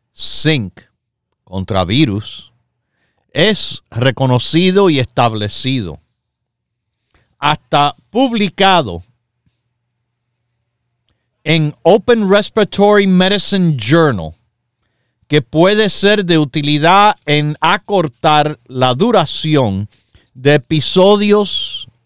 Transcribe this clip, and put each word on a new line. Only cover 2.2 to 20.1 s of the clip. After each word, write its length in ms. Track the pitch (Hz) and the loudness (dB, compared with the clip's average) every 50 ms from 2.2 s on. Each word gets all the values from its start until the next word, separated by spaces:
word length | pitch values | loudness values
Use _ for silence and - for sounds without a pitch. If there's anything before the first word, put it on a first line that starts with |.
| 107 - - - - _ _ _ _ _ _ _ _ _ _ _ _ _ _ _ _ _ | -8 -10 -16 -18 -20 _ _ _ _ _ _ _ _ _ _ _ _ _ _ _ _ _
es 540 | _ 113 165 214 214 - - - - - - _ | _ 0 0 0 0 -2 -4 -8 -10 -12 -14 _
reconocido 1000 | - 117 123 135 127 - 135 127 127 123 - - - 165 180 185 185 196 202 180 | -6 -2 0 0 0 0 0 0 0 0 0 0 0 2 2 2 2 2 2 2
y 100 | 156 135 | 2 0
establecido, 1000 | 123 - _ - 123 117 110 107 104 104 - - - 127 135 127 101 82 76 73 _ _ _ _ _ _ _ _ _ _ _ _ _ _ _ _ _ _ _ _ _ _ _ _ _ _ _ _ | -2 -4 _ 0 0 0 0 -4 -6 -8 -8 -6 -6 -4 -4 -4 -6 -8 -10 -14 _ _ _ _ _ _ _ _ _ _ _ _ _ _ _ _ _ _ _ _ _ _ _ _ _ _ _ _
hasta 560 | 139 147 151 - - _ - 147 143 147 - - _ _ | -2 -2 -2 -2 -4 _ 0 0 0 0 -2 -6 _ _
publicado 960 | - 220 269 254 226 226 208 190 - - 196 190 190 175 147 104 85 85 87 _ _ _ _ _ _ _ _ _ _ _ _ _ _ _ _ _ _ _ _ _ _ _ _ _ _ _ _ _ _ _ _ _ _ _ _ _ _ _ _ _ _ _ _ _ _ _ _ | -2 -2 -2 0 0 -2 -4 -4 -2 0 2 2 2 2 0 -2 -8 -10 -12 _ _ _ _ _ _ _ _ _ _ _ _ _ _ _ _ _ _ _ _ _ _ _ _ _ _ _ _ _ _ _ _ _ _ _ _ _ _ _ _ _ _ _ _ _ _ _ _
en 340 | 147 156 165 156 151 - - _ | -2 0 0 0 -2 -4 -2 _
Open 480 | 165 190 220 - - 240 226 208 185 | 2 2 2 2 2 0 0 2 2
Respiratory 760 | 190 202 208 - - 220 208 - - - 202 208 208 208 202 | 2 2 0 0 -2 -2 -2 -2 0 0 2 4 4 2 2
Medicine 680 | 190 185 180 185 190 202 202 - - - 196 180 170 151 | 2 2 2 2 2 0 -2 -4 -2 -2 0 0 0 -2
Journal, 580 | 127 104 107 147 170 160 147 123 92 80 78 80 _ _ _ _ _ _ _ _ _ _ _ _ _ _ _ _ _ _ | -2 -2 0 2 2 4 2 0 -2 -8 -10 -14 _ _ _ _ _ _ _ _ _ _ _ _ _ _ _ _ _ _
que 140 | _ 147 147 | _ -2 -2
puede 480 | 135 - - 151 170 190 214 214 220 202 | -2 0 0 2 2 2 2 2 0 0
ser 380 | - - - 202 208 208 202 | -2 0 0 0 2 0 0
de 100 | 170 175 | 0 0
utilidad 800 | 160 151 135 - 160 143 147 151 147 143 165 185 196 208 214 190 - _ | 0 0 0 -4 -4 -2 -2 -2 0 2 2 4 4 4 2 0 -2 _
en 320 | - 147 151 147 151 151 - | -2 -2 0 0 -2 -4 -2
acortar 1000 | - 165 185 208 - - 202 190 170 147 - _ - 160 151 151 147 151 147 - _ | -2 -2 -2 -2 -4 -4 -2 -2 -2 -2 -6 _ -2 0 2 2 0 -2 -4 -8 _
la 280 | _ 127 127 127 127 127 | _ -4 -2 -2 -2 0
duración 920 | 131 185 240 233 196 165 - - - - 156 151 143 127 107 95 95 104 - _ _ _ _ | 0 0 2 2 0 0 0 -6 -8 -4 -2 0 0 0 0 -2 -4 -8 -10 _ _ _ _